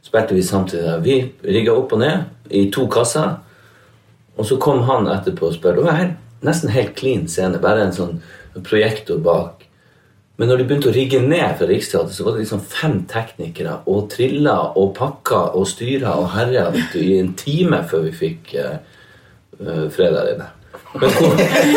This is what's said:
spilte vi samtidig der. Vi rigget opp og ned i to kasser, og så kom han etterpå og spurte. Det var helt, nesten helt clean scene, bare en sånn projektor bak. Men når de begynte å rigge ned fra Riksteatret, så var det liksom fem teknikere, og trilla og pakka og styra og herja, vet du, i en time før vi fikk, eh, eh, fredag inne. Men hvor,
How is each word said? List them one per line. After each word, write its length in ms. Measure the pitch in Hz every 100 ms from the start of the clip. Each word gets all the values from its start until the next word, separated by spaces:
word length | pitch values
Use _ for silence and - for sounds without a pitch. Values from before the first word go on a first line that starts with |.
spilte 320 | - 110 -
vi 80 | 95
samtidig 420 | 85 98 92 85
der. 160 | 82 82
Vi 320 | 85 135 123 -
rigget 320 | - 101 110
opp 180 | 117 -
og 60 | 110
ned 260 | 135 180 - - -
i 200 | 98 98
to 160 | 135 120
kasser, 480 | 117 120 151 180 - - _ - _ _ _ _ _ _ -
og 100 | 110
så 120 | 127
kom 240 | - 131
han 260 | 120 127 98
etterpå 400 | 95 92 90 82
og 60 | 82
spurte. 220 | 90 87
Det 40 |
var 140 | 170 165
helt, 180 | 180 165 - -
nesten 280 | 143 160 127
helt 240 | 123 113 -
clean 300 | 131 110 80
scene, 300 | - 92 82
bare 280 | 92 107 95
en 80 | 87
sånn 220 | 85 85 - - - -
projektor 560 | 92 107 107 - - 85
bak. 420 | 85 - - - - _ _ _ _ _ _ -
Men 100 | 117
når 80 | 127
de 60 | 127
begynte 240 | 143 127
å 40 |
rigge 260 | 110 127 131
ned 320 | 127 170 156 -
fra 100 | 175
Riksteatret, 460 | 208 - 87 80
så 120 | - 90
var 80 |
det 80 | 107
liksom 180 | 110 101
fem 360 | - - 156 107 87
teknikere, 680 | 110 113 - 82 85 82 -
og 240 | - 101 101
trilla 460 | - 131 143 147 101 -
og 160 | 95 98
pakka 500 | - 143 - - 107 85
og 160 | 92 95
styra 480 | - 120 135 113 78
og 140 | 90
herja, 340 | 95 123 127 87
vet 200 | - -
du, 60 | 87
i 200 | 87 95
en 120 | 92
time 440 | - 143 156 175 104
før 180 | 82 82
vi 100 | 80
fikk, 420 | - 80 82 -
eh, 200 | - 71 82 - - - - _ _ _ -
eh, 240 | 95 82 78
fredag 420 | - 90 82 85
inne. 140 | 80 - - - - -
Men 240 | - 131
hvor, 220 | - 165 - 180 - 294